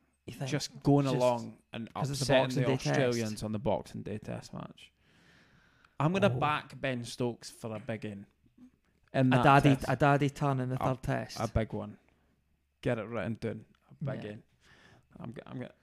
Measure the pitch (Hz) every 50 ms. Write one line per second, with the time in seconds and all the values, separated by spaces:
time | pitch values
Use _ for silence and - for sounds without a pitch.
0 | _ _ _ _ _ - 131 - 139 127 147 139 - - - - - 143 143 143
1 | 139 135 127 123 123 123 120 117 113 110 110 - _ _ - 117 113 101 - 95
2 | - 131 143 127 131 123 143 131 135 127 127 143 127 139 131 131 - 151 143 135
3 | 131 123 120 117 113 110 107 101 107 107 110 104 120 110 95 64 - - - 110
4 | - - 101 107 - - - - - - - - - - - - - - _ _
5 | _ _ _ _ _ _ _ _ _ _ _ _ _ _ _ _ _ _ _ -
6 | 139 160 185 196 202 196 123 127 143 147 151 147 - - - 127 135 135 127 120
7 | 120 117 - - 123 120 113 - - - - - - 113 110 107 110 - 113 104
8 | - 107 101 101 101 - _ _ _ _ _ _ - - _ _ _ _ _ _
9 | _ _ - 139 131 127 131 156 151 147 139 143 139 143 135 135 - - 131 120
10 | 151 143 143 139 143 139 - - 151 139 135 131 127 127 131 - - 123 131 -
11 | - 139 131 120 120 - - - 117 113 - 117 110 - - 104 104 104 104 -
12 | _ _ _ _ _ _ _ _ _ _ _ _ _ _ _ _ - 131 120 113
13 | 98 110 120 110 87 110 110 - - 110 110 110 - - _ _ _ _ 139 -
14 | 147 120 110 107 107 104 107 120 - _ _ _ _ _ - _ - - - _
15 | _ _ - - - - - - - - - 127 123 - - _